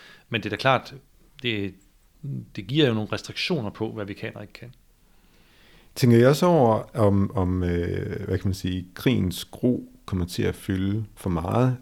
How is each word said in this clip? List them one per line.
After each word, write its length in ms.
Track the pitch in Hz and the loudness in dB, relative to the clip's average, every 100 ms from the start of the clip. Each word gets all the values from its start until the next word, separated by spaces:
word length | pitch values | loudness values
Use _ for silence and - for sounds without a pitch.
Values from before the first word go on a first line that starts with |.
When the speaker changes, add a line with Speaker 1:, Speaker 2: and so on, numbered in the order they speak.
| - - _ | -20 -20 _
Speaker 1:
Men 120 | 117 | -6
det 60 | 98 | -4
er 40 | |
da 60 | 101 | -2
klart, 380 | 135 123 - 139 - _ _ - | 2 2 -2 -16 -20 _ _ -10
det, 320 | 123 107 98 90 _ _ _ _ 139 131 113 - | -6 -4 -4 -8 _ _ _ _ -12 -10 -10 -12
det 100 | 101 | -4
giver 220 | 143 139 | 2 2
jo 60 | |
nogle 140 | 110 107 | 2 -2
restriktioner 580 | 110 - 104 - 170 104 | -6 -8 -8 -4 -2 -4
på, 220 | - 110 | -6 -6
hvad 120 | 113 | -6
vi 100 | 98 | -10
kan 180 | 98 113 | -10 -12
og 80 | 110 | -12
ikke 120 | 104 | -16
kan. 200 | - 123 120 _ _ _ _ _ _ _ _ - - _ | -18 -20 -20 _ _ _ _ _ _ _ _ -20 -20 _
Speaker 2:
Tænker 240 | - 123 117 | 0 6 8
I 60 | |
også 220 | 123 147 180 | 8 6 4
over, 360 | 165 120 110 - | 6 6 4 0
om, 360 | - 104 101 98 | 2 4 4 2
om, 280 | - 90 92 | 0 0 0
øh, 640 | 90 87 87 92 95 87 - | 0 0 -2 -4 -6 -6 -4
hvad 100 | 90 | -2
kan 100 | 101 | -2
man 60 | |
sige, 320 | 92 92 92 90 | -2 -4 -4 -6
krigens 500 | - - 113 92 85 | -4 0 0 0 -4
gru 360 | - - 123 123 - - - | -10 -2 0 0 -6 -20 -6
kommer 200 | 95 87 | -4 -4
til 160 | - | -2
at 120 | 98 | -4
fylde 500 | 87 - 95 98 107 107 - | -4 -4 -2 -2 -2 -6 -8
for 140 | - | -4
meget? 460 | 80 85 107 127 127 | -2 0 0 0 0